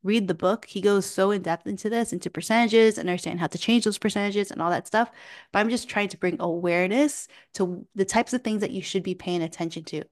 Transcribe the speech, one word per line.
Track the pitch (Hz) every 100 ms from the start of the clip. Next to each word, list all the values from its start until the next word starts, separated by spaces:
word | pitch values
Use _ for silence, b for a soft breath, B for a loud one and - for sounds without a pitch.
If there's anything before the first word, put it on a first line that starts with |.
read | 185 226 190
the |
book. | 170 185 220 -
He | 202
goes | 202 202 190
so | - 196
in | 202
depth | 208 170 -
into | 196 214
this, | 233 233
into | 180 -
percentages, | - - 226 233 226 220 214
understand | 170 180 170 175
how | 165
to | 175
change | - 240
those | 214 208
percentages | 220 202 202 202 202
and | -
all | 165
that | 175 -
stuff. | 220 233 B B B B
But | 196
I'm | 220
just | 240 -
trying | 214 202
to | -
bring | 180 175
awareness | 175 170 175 175 185 226 294 - - B B
to | - 185 180 -
the | -
types | 190 233 233
of | 254
things | 240 214
that | 202
you | 190
should | - 190
be | 185
paying | 180 - 175
attention | 165 - 165 165
to | 160 151 -